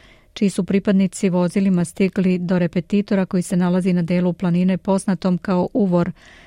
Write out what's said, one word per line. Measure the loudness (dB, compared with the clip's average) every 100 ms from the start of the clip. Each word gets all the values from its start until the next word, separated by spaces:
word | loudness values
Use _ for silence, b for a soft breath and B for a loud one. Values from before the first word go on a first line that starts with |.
| b b b
čiji | -4 -2
su | -2
pripadnici | -2 -2 2 2 0 0 -2
vozilima | 0 0 0 0 0
stigli | -2 0 -2 0 0 0
do | 0 0
repetitora | 0 -2 -2 -2 0 -2 0
koji | -2
se | -2 0
nalazi | 2 0 0
na | 0
delu | 0 0 0
planine | -2 -2 0 0 0
poznatom | 0 -2 0 -2 0 -2
kao | 0 -2 0
Uvor, | 0 0 2 0 B B B